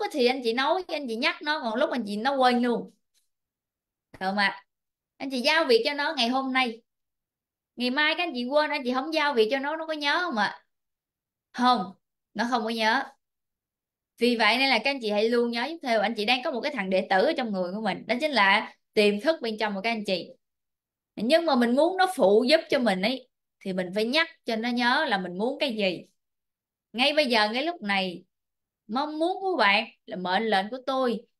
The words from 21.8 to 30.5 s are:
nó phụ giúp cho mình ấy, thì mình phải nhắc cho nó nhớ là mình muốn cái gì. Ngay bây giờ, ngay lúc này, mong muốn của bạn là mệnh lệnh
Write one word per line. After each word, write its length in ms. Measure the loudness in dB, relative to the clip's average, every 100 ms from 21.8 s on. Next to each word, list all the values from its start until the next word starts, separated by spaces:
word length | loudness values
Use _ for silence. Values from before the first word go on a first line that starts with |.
| 2 2
nó 100 | 0 2
phụ 300 | 4 4 6
giúp 120 | 4 2
cho 100 | 0
mình 220 | 0 0
ấy, 260 | -2 -4 -8 _ _ _
thì 140 | -8
mình 140 | -6 -4 -2
phải 100 | 0
nhắc 240 | 0 -2 -6 -6
cho 100 | -4
nó 140 | -2
nhớ 360 | -2 0 0 0
là 80 | -2
mình 200 | -4 -4
muốn 220 | -4 -2
cái 160 | -4 -2
gì. 300 | -2 -2 -8 _ _ _ _ _ _ _ _
Ngay 200 | -2 0
bây 120 | 2 2
giờ, 240 | 2 2
ngay 160 | 0 -4
lúc 160 | -4
này, 420 | -2 -2 -2 -6 -16 _ _ _ _ _ -8
mong 280 | -4 -4 -2
muốn 180 | -2 -2
của 140 | -2 2
bạn 300 | 4 4 0 -10 -14
là 100 | -8
mệnh 280 | -2 0
lệnh 260 | 2